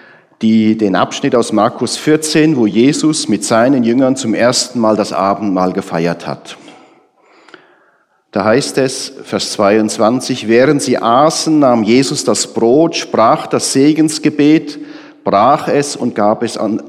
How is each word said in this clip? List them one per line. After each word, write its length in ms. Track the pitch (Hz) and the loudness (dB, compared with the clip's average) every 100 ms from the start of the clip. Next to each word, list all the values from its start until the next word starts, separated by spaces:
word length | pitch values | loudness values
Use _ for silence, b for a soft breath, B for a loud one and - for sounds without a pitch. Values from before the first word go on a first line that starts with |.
| B B B - | B B B -4
die, 340 | 110 110 110 110 | 0 2 2 2
den 180 | 104 | 0
Abschnitt 400 | 92 123 - 139 | 0 -2 -2 0
aus 200 | 123 117 | 0 2
Markus 420 | 107 110 - 113 - | 0 0 -2 -6 -4
vierzehn, 600 | 151 156 156 160 156 135 | 0 0 2 2 2 2
wo 80 | 107 | 0
Jesus 640 | 101 131 143 156 151 - | 2 2 2 0 -2 -2
mit 140 | 101 | -4
seinen 380 | - 113 127 139 | 0 2 2 2
Jüngern 320 | 117 120 131 | 0 2 0
zum 200 | 135 113 | 0 -4
ersten 440 | 90 120 127 - 123 | 0 0 0 -4 -2
Mal 160 | 110 | 0
das 200 | 107 95 | 0 -2
Abendmahl 580 | 78 95 98 104 95 92 | -2 -2 -2 -2 -2 -2
gefeiert 540 | 90 - 87 85 82 - | -2 -6 -4 -4 -4 -8
hat. 320 | 69 - - B B B B B _ b b b b b b b b b b b | -12 -14 -20 B B B B B _ b b b b b b b b b b b
Da 100 | 104 | -4
heißt 340 | 101 123 143 - | 0 0 0 -2
es, 340 | 131 - - - | -2 -4 -12 -16
Vers 300 | - 104 - | -8 -8 -6
zweiundzwanzig: 960 | - 98 110 107 - 107 127 127 127 107 | -2 2 2 0 0 0 0 -4 -6 0
„Während 340 | 117 135 147 | 2 4 2
sie 160 | 127 123 | 0 -2
aßen, 580 | 117 123 156 160 165 156 | 2 2 2 0 0 2
nahm 280 | 135 120 | 4 4
Jesus 400 | 104 123 135 147 | 4 2 2 -2
das 280 | - 104 - | -2 -2 -4
Brot, 440 | - 113 139 165 - | 0 2 4 2 -2
sprach 500 | - 110 139 151 - | -4 0 2 2 -2
das 260 | 131 - | -4 -2
Segensgebet, 1080 | 135 143 156 156 - 151 151 143 156 - - B B B B | 2 2 2 0 0 -2 2 4 2 0 -12 B B B B
brach 460 | 104 98 120 151 - | -2 2 4 2 0
es 260 | 135 143 | -2 -2
und 220 | - 123 113 | -4 -6 -2
gab 260 | 104 113 | 0 0
es 160 | 117 - | -4 -4
an, 240 | 104 110 | -4 -4